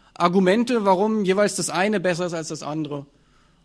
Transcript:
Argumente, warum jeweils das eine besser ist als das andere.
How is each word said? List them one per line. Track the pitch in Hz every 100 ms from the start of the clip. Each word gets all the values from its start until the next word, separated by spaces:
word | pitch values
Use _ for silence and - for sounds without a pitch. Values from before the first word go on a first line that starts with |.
| _ -
Argumente, | 180 180 180 214 240 240
warum | 202 185 214 220
jeweils | 185 190 208 202
das | 156
eine | 156 202 214
besser | 175 170 180
ist |
als | 165 160
das | 156
andere. | 143 156 147 143 139 _ _ _ _ _